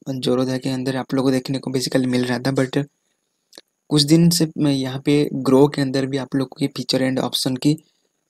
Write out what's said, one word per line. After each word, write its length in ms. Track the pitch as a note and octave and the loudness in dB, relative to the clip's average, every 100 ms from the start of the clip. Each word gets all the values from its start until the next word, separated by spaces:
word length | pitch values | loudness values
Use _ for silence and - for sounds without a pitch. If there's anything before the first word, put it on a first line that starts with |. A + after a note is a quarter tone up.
| - | -8
जोरोधा 500 | C3 B2 B2 B2+ C3 | -4 0 0 0 -2
के 100 | C3+ | -4
अंदर 280 | B2+ B2+ C3 | -4 -4 -4
आप 180 | A#2+ | -2
लोग 100 | C3 | 0
को 60 | C3 | 2
देखने 280 | C3 B2+ C3 | 0 -2 -6
को 120 | - | -4
basically 360 | C3+ B2 C3+ B2+ | -4 0 0 0
मिल 180 | B2 | 0
रहा 140 | B2 B2 | 0 -2
था, 120 | C3+ | -2
but 340 | C3+ C3 C#3 C#3+ _ _ _ _ _ _ - - _ - | 0 0 -2 -4 _ _ _ _ _ _ -20 -20 _ -2
कुछ 140 | D3+ | 0
दिन 280 | C#3+ E3 E3+ | 4 4 6
से 220 | E3+ D#3+ - | 4 -2 0
मैं 140 | D3 | 0
यहाँ 280 | C#3 C3 C3 | 0 -4 -4
पे 300 | D3 D3 D3 | 0 0 0
ग्रो 360 | C#3 C3 C3 C#3+ | -2 2 6 4
के 140 | C#3+ | 2
अंदर 240 | C3+ C3+ C3+ | -2 -2 -4
भी 100 | C#3 | -4
आप 180 | B2+ | -4
लोग 140 | C#3 C3 | -4 -4
को 80 | - | -4
ये 80 | C#3 - | -6 -4
feature 320 | B2+ C3 C3 | -4 0 0
and 120 | C3 | 0
option 340 | B2+ - C#3 B2+ | -2 -2 -2 0
की 260 | D3 D#3 - _ _ _ | 0 0 -6 _ _ _